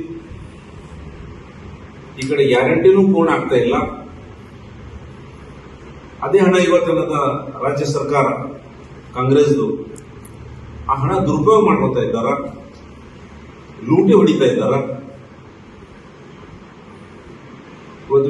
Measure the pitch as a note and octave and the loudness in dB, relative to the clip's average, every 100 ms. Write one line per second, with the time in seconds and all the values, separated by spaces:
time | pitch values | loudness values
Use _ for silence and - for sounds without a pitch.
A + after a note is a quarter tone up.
0 | - - - - - - - - - - | -8 -14 -16 -18 -18 -20 -20 -20 -18 -18
1 | - - - - - - - - - - | -18 -16 -16 -18 -18 -20 -18 -18 -20 -20
2 | - - - C#3+ C3+ - - E3 F#3 G3 | -20 -12 -4 2 4 4 2 4 6 6
3 | G3 E3 D#3+ C3+ C3 B2+ A#2 C3+ - - | 6 4 2 2 0 0 2 0 -2 -8
4 | - - - - - - - - - - | -16 -18 -20 -20 -20 -20 -20 -20 -18 -18
5 | - - - - - - - - - - | -18 -20 -20 -20 -20 -20 -20 -20 -20 -20
6 | - - - G3 F#3 F3+ E3+ E3+ E3 D#3 | -20 -10 0 4 4 4 4 2 2 0
7 | - D3 C#3 C3+ - - - C#3+ C#3+ D3+ | 0 -2 -2 -2 -8 -6 -4 -2 -2 -2
8 | C3+ C#3+ C#3 - - - - - - - | 0 0 0 -2 -8 -12 -18 -20 -20 -20
9 | - B2 C3 C#3 D3 C#3 A2 - - - | -14 -4 2 4 4 2 0 -4 -10 -16
10 | - - - - - - - - - C3+ | -20 -20 -20 -20 -18 -18 -18 -14 -4 -2
11 | C3 F#3+ - D3+ C#3 D3 - - - - | 0 0 0 2 4 6 6 4 2 0
12 | - A2+ A2+ C#4+ - - - - - - | -2 -2 -2 -2 -6 -12 -18 -20 -20 -20
13 | - - - - - - - - A2 D#3+ | -20 -20 -20 -20 -20 -20 -20 -14 0 2
14 | - - D3 - - - G#2+ - - - | 6 6 6 4 2 2 0 0 -2 -8
15 | - - - - - - - - - - | -12 -20 -20 -20 -20 -20 -20 -20 -20 -20
16 | - - - - - - - - - - | -20 -20 -20 -20 -20 -20 -20 -20 -20 -20
17 | - - - - - - - - - - | -20 -20 -20 -20 -20 -20 -20 -20 -20 -20
18 | - C3+ | 0 2